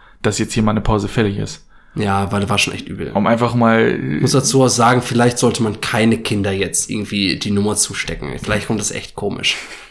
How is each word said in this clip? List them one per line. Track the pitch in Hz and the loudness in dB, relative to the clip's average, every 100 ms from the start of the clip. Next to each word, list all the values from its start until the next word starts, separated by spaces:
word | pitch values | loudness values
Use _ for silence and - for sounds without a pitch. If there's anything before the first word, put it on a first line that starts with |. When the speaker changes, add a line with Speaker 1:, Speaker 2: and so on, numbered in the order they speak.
| - - | -20 -4
Speaker 1:
dass | 107 101 | -2 0
jetzt | 107 | -2
hier | - | 0
mal | 107 | 2
eine | 107 | 2
Pause | 104 107 101 | 2 0 0
fällig | - 107 101 | 0 0 0
ist. | 104 - - - - | -6 -8 -18 -20 -12
Speaker 2:
Ja, | - 104 98 98 | -4 -2 0 0
weil | 104 | -2
das | 98 | 0
war | 101 | 0
schon | - | -2
echt | - - | -4 -10
übel. | 98 80 | -8 -4
Speaker 1:
Um | - 104 | 0 2
einfach | 117 120 | 2 2
mal | 120 113 113 113 - 131 151 | 2 4 4 4 0 -2 0
Speaker 2:
Ich | |
muss | 127 | 2
dazu | 139 127 135 | 2 2 4
auch | 127 | 4
sagen, | 117 120 120 | 4 4 4
vielleicht | - 117 120 123 | 2 2 2 4
sollte | 123 - | 2 2
man | 110 101 | -2 -2
keine | - 113 113 113 | -4 2 4 2
Kinder | - 104 98 | 0 -2 -2
jetzt | 98 90 - - | -2 -2 -2 -4
irgendwie | 110 101 104 95 - | -4 -4 -2 0 -2
die | - | -2
Nummer | 101 104 101 | 0 0 0
zustecken. | - - - - 71 67 | -2 -4 -6 -6 -8 -8
Vielleicht | - 107 - | -4 -4 -2
kommt | 110 | -2
das | 101 | -2
echt | - - | -6 -10
komisch. | - 101 - - - - - - | -6 -6 -4 -4 -4 -8 -16 -8